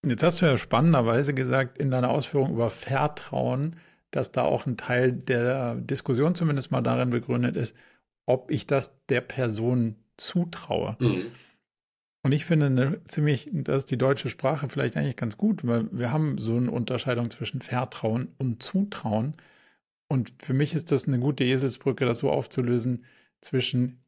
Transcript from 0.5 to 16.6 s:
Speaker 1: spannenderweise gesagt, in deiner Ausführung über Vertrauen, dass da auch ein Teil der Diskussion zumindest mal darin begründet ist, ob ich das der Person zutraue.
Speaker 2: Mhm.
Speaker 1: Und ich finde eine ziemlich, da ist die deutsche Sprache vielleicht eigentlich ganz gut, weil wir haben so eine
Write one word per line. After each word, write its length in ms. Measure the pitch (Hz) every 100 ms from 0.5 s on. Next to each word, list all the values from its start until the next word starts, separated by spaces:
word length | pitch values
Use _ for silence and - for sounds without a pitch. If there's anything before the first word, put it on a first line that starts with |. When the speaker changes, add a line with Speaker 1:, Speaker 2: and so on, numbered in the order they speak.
| 123
Speaker 1:
spannenderweise 760 | - 113 165 151 113 117 143
gesagt, 460 | 135 127 131 127 -
in 100 | 139
deiner 200 | 127 123
Ausführung 400 | 147 - 143 127
über 180 | 113 117
Vertrauen, 1080 | - - 135 147 - - 127 123 127 151 165 - _ _
dass 200 | 143 131
da 120 | -
auch 220 | 147 123 -
ein 100 | 117
Teil 340 | - 123 127
der 640 | 123 - 123 120 135 120 120
Diskussion 600 | 117 135 - 120 151 175
zumindest 360 | 165 143 127
mal 100 | 131
darin 280 | 120 123 127
begründet 460 | 120 120 123 123 -
ist, 180 | 120 - - _ _ _ -
ob 240 | 127 -
ich 160 | - -
das 240 | 139 - _ -
der 120 | 123
Person 760 | 123 - 123 107 117 127 113 107 _ -
zutraue. 760 | - 180 170 - - 85 90 104
Speaker 2:
Mhm. 320 | 123 92 95 - - _ _ _ _ _ _ _
Speaker 1:
Und 80 | 135
ich 140 | 147 -
finde 220 | 160 143
eine 360 | 127 135 - -
ziemlich, 420 | - 151 135 311
da 240 | 185 135 139
ist 160 | -
die 60 | 123
deutsche 320 | 135 139 123
Sprache 400 | - 131 147 135
vielleicht 260 | - 131 151
eigentlich 180 | 143 -
ganz 220 | 117 -
gut, 280 | 208 185 120
weil 220 | 117 110
wir 200 | 123 120
haben 260 | 151 156 113
so 180 | 113
eine 160 | 120